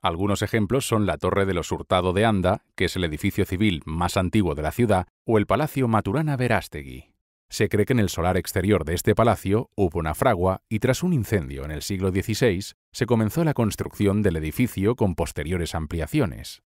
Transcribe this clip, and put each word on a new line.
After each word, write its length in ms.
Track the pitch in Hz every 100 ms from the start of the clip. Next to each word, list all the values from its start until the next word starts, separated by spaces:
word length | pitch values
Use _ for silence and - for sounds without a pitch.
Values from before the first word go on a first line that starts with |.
Algunos 400 | 95 82 98 98
ejemplos 440 | 101 113 98 127 -
son 200 | 113 101
la 100 | 76
Torre 300 | 92 98 98
de 80 |
los 180 | 90 78
Hurtado 400 | 82 76 92 90
de 140 | 90 113
Anda, 360 | 104 90 104 _ -
que 80 |
es 100 | 90
el 80 | -
edificio 420 | 87 76 101 -
civil 380 | 95 90 107 82 -
más 300 | 80 87 -
antiguo 380 | 92 110 90
de 80 | 73
la 80 | 76
ciudad, 380 | - 120 95 90 _
o 140 | - 110
el 80 | 104
Palacio 420 | 101 151 - 123
Maturana 480 | 110 98 110 156 135
Verástegui. 760 | 123 104 - 78 67 64 - _ _ _ _
Se 200 | - 104
cree 180 | 101 104
que 60 |
en 60 | 123
el 100 | 98
solar 280 | - 87 92
exterior 480 | - 101 90 101
de 100 | 76
este 200 | 87 -
palacio 560 | 104 117 110 92 104 131
hubo 240 | - 95 87
una 160 | 80
fragua 480 | 80 131 101 92 95 _
y 100 | 110
tras 220 | 143 127
un 100 | 180
incendio 520 | 165 101 104 67 67
en 60 | 71
el 100 | 76
siglo 300 | - 98 95
dieciséis 640 | 95 - 107 127 92 104 - _
se 140 | - 117
comenzó 360 | 117 107 156
la 120 | 165
construcción 680 | 135 110 - - - 101 98
del 140 | 101 82
edificio 580 | 78 - 127 - 95 123
con 180 | 107
posteriores 600 | 82 85 - 73 90 82
ampliaciones. 880 | 85 76 85 78 151 113 57 - - _